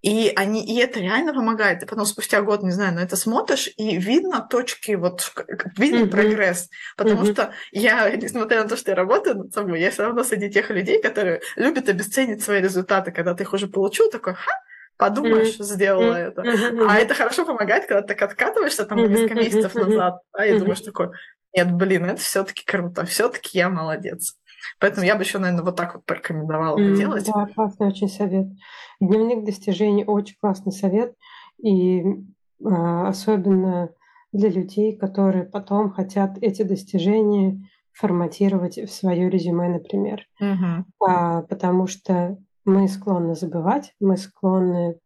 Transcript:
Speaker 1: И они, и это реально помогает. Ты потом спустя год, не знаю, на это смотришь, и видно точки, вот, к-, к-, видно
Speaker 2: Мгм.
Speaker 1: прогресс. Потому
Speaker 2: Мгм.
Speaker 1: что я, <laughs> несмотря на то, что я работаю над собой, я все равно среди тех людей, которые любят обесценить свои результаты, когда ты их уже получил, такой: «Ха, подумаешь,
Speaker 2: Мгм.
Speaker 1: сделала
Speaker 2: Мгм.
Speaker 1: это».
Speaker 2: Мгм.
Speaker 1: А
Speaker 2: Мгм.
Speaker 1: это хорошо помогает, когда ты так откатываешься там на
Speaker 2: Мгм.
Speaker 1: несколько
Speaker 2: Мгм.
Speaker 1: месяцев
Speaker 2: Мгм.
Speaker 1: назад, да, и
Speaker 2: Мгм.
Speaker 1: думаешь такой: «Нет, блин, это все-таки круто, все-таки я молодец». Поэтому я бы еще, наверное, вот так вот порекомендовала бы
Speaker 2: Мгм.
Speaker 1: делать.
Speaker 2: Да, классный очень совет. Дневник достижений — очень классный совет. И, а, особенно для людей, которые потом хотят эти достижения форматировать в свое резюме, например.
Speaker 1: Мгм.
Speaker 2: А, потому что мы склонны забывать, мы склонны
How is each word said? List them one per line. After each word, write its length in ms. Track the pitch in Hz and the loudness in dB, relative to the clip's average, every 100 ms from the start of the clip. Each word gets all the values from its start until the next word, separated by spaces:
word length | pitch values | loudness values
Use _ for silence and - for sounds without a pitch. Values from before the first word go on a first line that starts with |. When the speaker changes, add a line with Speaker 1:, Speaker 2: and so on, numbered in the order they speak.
Speaker 1:
И 280 | 196 220 220 | 0 2 2
они, 300 | - 196 220 | 2 0 -2
и 140 | 190 226 | -2 0
это 180 | 247 240 | 0 -2
реально 340 | 185 226 320 | -2 0 0
помогает. 460 | 269 226 220 208 180 | 0 0 2 0 0
Ты 60 | - | -6
потом 200 | 214 208 | -4 -4
спустя 340 | - - 214 | -4 0 0
год, 220 | 208 208 | 2 0
не 80 | 190 | 0
знаю, 240 | 180 196 | 0 0
на 60 | 170 | -2
это 160 | 180 190 | -4 -2
смотришь, 520 | 220 226 453 269 - - | 0 -2 0 -2 -2 -4
и 220 | 214 170 | -2 -2
видно 420 | 190 277 381 262 | 2 2 2 -4
точки, 520 | - 240 247 - - | -2 -2 -2 -8 -4
вот, 280 | 196 175 175 - | -2 -2 -2 -8
к-, 100 | - | -8
к-, 340 | - - 190 190 | -10 -8 -8 0
видно 280 | 269 240 208 | 2 4 4
Speaker 2:
Мгм. 0 | |
Speaker 1:
прогресс. 640 | 190 214 214 190 175 - - - - | 4 4 4 0 0 -8 -16 -18 0
Потому 280 | 208 208 | 2 4
Speaker 2:
Мгм. 20 | 202 | 2
Speaker 1:
что 260 | 208 214 - - | 0 -2 -4 -10
я, 400 | 202 226 240 214 | 0 2 4 2
<laughs> 60 | 240 | 0
несмотря 460 | 233 247 220 226 | -4 -4 0 2
на 60 | 214 | 2
то, 80 | 233 | -2
что 140 | - | -2
я 20 | 185 | 0
работаю 400 | 185 277 359 208 | 2 2 2 -2
над 160 | - | -4
собой, 280 | - 202 165 | -6 -4 0
я 100 | 175 | 0
все 140 | 175 | 0
равно 200 | 214 240 | -2 0
среди 240 | 254 208 202 | -2 -2 0
тех 200 | 196 - | 0 0
людей, 320 | 208 190 440 | -2 2 2
которые 380 | 339 214 190 165 - - | 2 0 0 -2 -6 0
любят 320 | 254 277 254 | 0 2 0
обесценить 540 | 180 185 - 254 208 | -2 0 0 0 -2
свои 200 | 208 202 | 0 2
результаты, 500 | 190 185 185 196 185 | 2 0 0 0 0
когда 220 | 170 170 | -4 -2
ты 80 | 175 | -2
их 100 | 190 | -4
уже 160 | 196 202 | -4 -2
получил, 400 | 196 196 - 440 | -2 -2 2 2
такой: 240 | - - | 2 -8
«Ха, 160 | 180 - 762 _ - - _ | -6 -6 -6 _ -20 -20 _
подумаешь, 600 | 202 214 233 220 220 220 | 0 0 2 4 2 0
Speaker 2:
Мгм. 0 | |
Speaker 1:
сделала 560 | 202 196 196 190 233 | -8 0 2 4 4
Speaker 2:
Мгм. 40 | 175 | 2
Speaker 1:
это». 260 | 175 185 | -4 -4
Speaker 2:
Мгм. 320 | 240 226 240 233 | 0 0 0 2
Speaker 1:
А 180 | 214 208 | 4 4
Speaker 2:
Мгм. 20 | |
Speaker 1:
это 160 | 220 | 4
хорошо 300 | 262 233 240 | 2 0 0
помогает, 420 | 330 240 202 240 - | -2 -2 0 0 2
когда 140 | 202 | 0
ты 80 | 202 | 0
так 80 | 208 | -4
откатываешься 640 | 196 - 247 453 302 - 208 | -4 0 0 2 0 -2 -2
там 160 | 214 | 2
на 40 | 226 | 4
Speaker 2:
Мгм. 20 | |
Speaker 1:
несколько 260 | 208 226 | 4 2
Speaker 2:
Мгм. 100 | 226 | 2
Speaker 1:
месяцев 300 | 226 214 196 | 2 2 0
Speaker 2:
Мгм. 20 | 233 | 0
Speaker 1:
назад, 440 | 190 214 180 180 _ | 2 2 2 -2 _
да, 140 | 196 208 | -2 2
и 80 | |
Speaker 2:
Мгм. 40 | 214 | 4
Speaker 1:
думаешь 220 | 190 - | 2 -2
такой: 280 | - - 180 - - _ _ | -8 -6 -6 -6 -20 _ _
«Нет, 160 | 185 175 | 0 2
блин, 320 | 175 190 185 175 | 2 2 2 0
это 140 | 269 | -4
все-таки 420 | - 196 190 - | -4 -4 -4 -8
круто, 400 | - 196 175 175 | -4 -4 -4 -6
все-таки 540 | 175 - 233 - - 180 | -6 -2 -2 -2 -6 -2
я 100 | 180 | 0
молодец». 680 | 180 160 156 185 170 - _ _ - - - | -2 -4 -6 -8 -10 -12 _ _ -18 -18 0
Поэтому 280 | 202 202 185 | 0 2 2
я 80 | 208 | 2
бы 60 | |
еще, 140 | 190 202 | 0 -2
наверное, 260 | 185 175 | 0 0
вот 120 | 175 175 | -2 -4
так 180 | 170 | -6
вот 100 | - - | -8 -8
порекомендовала 720 | - - 160 156 156 160 156 | -6 -4 -6 -4 -2 0 2
бы 120 | 202 | 4
Speaker 2:
Мгм. 0 | |
Speaker 1:
делать. 320 | 196 208 208 | 4 2 0
Speaker 2:
Да, 220 | 202 214 208 | 0 -2 -2
классный 340 | - 214 208 202 | -2 -2 0 -2
очень 200 | 196 196 | 0 -4
совет. 380 | - 196 190 190 - - - - - | -2 -2 0 -2 -8 -20 -20 -20 -2
Дневник 440 | 185 214 226 240 | 4 4 4 0
достижений — 600 | 214 196 - 180 214 202 208 | -2 -6 -4 0 2 2 2
очень 300 | 202 202 - | -2 -2 -4
классный 320 | 208 190 196 | -2 -2 -4
совет. 420 | 185 190 196 240 - - - - _ | -2 0 2 0 -6 -20 -20 -20 _
И, 400 | 220 190 180 185 180 196 - _ _ _ | 2 4 4 2 0 -4 -10 _ _ _
а, 440 | 214 180 170 170 185 | -2 0 0 0 -2
особенно 840 | 190 - 208 185 190 185 180 170 _ _ _ _ | -2 0 0 4 2 2 -2 -4 _ _ _ _
для 160 | 202 208 | 0 0
людей, 480 | 180 185 208 214 214 | 0 -4 0 -2 0
которые 480 | 196 196 196 185 | -6 0 2 2
потом 460 | 180 202 196 202 208 | -2 -10 -2 0 0
хотят 480 | 196 190 202 196 190 | -2 -4 -2 -2 0
эти 220 | 226 196 | -4 -2
достижения 960 | 202 190 - 190 170 220 208 208 190 196 - _ _ | -2 -2 -2 -2 2 2 4 4 2 -2 -12 _ _
форматировать 840 | - 208 175 170 - 202 190 180 - | -6 -2 0 -2 0 2 2 -2 -6
в 80 | 208 | -14
свое 360 | - 190 175 185 | -4 0 2 2
резюме, 400 | 185 165 170 175 | 0 0 0 0
например. 580 | 170 - 202 208 208 - _ | -2 -4 -4 -4 -6 -14 _
Speaker 1:
Мгм. 460 | 202 196 180 165 185 _ | -2 0 -2 -2 -8 _
Speaker 2:
А, 420 | 196 180 170 165 | 0 2 2 -2
потому 440 | 165 190 185 180 185 | -4 -4 0 2 0
что 500 | - - 180 175 196 _ _ | -6 -2 0 0 -6 _ _
мы 240 | - 190 196 | 2 4 2
склонны 460 | 190 - 180 170 160 | -2 -2 0 0 -2
забывать, 580 | 180 175 165 277 - _ | -4 -2 0 0 -2 _
мы 160 | 196 185 | 0 0
склонны 800 | - _ 190 190 185 175 170 170 | -4 _ 0 2 2 0 -2 -6